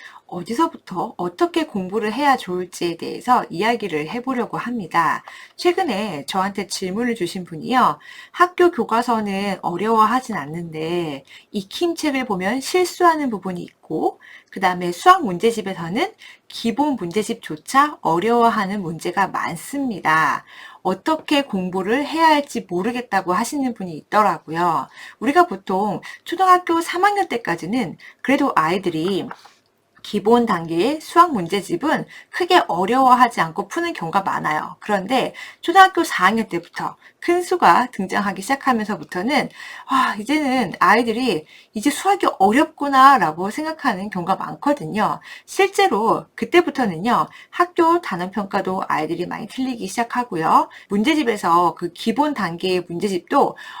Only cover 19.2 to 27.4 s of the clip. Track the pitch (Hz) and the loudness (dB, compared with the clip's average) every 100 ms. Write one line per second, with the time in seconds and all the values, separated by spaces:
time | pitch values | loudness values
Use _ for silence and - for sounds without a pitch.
19.2 | 190 - - 165 - 277 269 190 - 160 | -2 -2 -6 -8 -8 -6 -4 -2 2 2
20.2 | 151 117 - - - - 180 185 - 311 | 2 -2 -8 -20 -20 -8 -4 -4 -2 -4
21.2 | - 294 - 196 185 185 190 247 277 294 | 0 0 0 -4 -4 -4 -2 -2 -2 2
22.2 | 320 294 285 233 185 175 196 247 247 196 | 4 4 0 -8 -6 -4 -2 -4 -2 -2
23.2 | 190 185 240 294 262 226 185 156 - 202 | 0 -2 -2 -2 -4 -4 -8 -10 0 2
24.2 | 208 160 - 160 175 156 - - - - | 2 0 -4 -2 0 0 -4 -12 -20 -4
25.2 | 220 294 349 190 - 190 208 170 - - | 2 4 4 2 -4 -2 0 -4 -10 -16
26.2 | - 339 381 359 359 330 330 349 392 403 | -10 0 4 4 4 -2 -2 0 2 2
27.2 | 381 240 | -2 -4